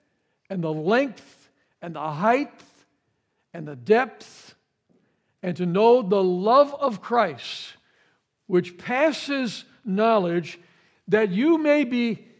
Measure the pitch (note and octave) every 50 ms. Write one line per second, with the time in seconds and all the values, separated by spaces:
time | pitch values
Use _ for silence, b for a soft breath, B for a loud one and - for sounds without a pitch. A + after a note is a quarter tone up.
0 | _ _ _ _ _ _ _ _ _ _ G3 F#3 E3 D#3+ D#3 D#3 D3+ E3+ A3 B3
1 | C#4+ C4+ G3+ - - - - _ _ _ _ _ _ _ _ _ - F3 E3 D3+
2 | D3 D#3+ D3+ D3 F#3 A3 A#3+ C4 D4 - - - - - _ _ _ _ _ _
3 | _ _ _ _ _ _ _ _ _ _ - E3+ E3 D3 D3 C3 A#2+ A#2 G#3 A#3
4 | C4 A3+ - - - - - - - - - _ _ _ _ _ _ _ _ _
5 | _ _ _ _ _ _ _ _ - F#3 F3 D3+ F3+ F3 E3+ F#3+ G#3+ A#3 A#3+ B3+
6 | A#3+ F3+ G#3 G3+ F#3+ F#3 F3+ F3+ F#3 G#3 A#3+ C#4 C#4+ C#4+ C#4+ C#4+ C#4+ C#4 A3 F#3
7 | - - A3+ A#3+ A3 F3+ C#3+ A#2+ - - - - - - - _ _ _ _ _
8 | _ _ _ _ _ _ _ _ _ - F#3+ F3+ F3 - - - - D#3+ A#3+ B3+
9 | D4 D#4+ C#4 - - - C#4+ C#4 C4 A3+ - - - b b b b A#3+ F#3 G3
10 | A3 A3+ A3+ G#3+ F#3 F3 E3+ F3 E3 - - b b b b b b b b b
11 | b - F#3+ A3 A3 G#3 F3 F#3+ B3+ D#4+ E4+ D#4+ D#4 D4+ D4 D4 D4 A#3+ B3 A#3+
12 | A#3+ A#3 G#3+ - - - _ _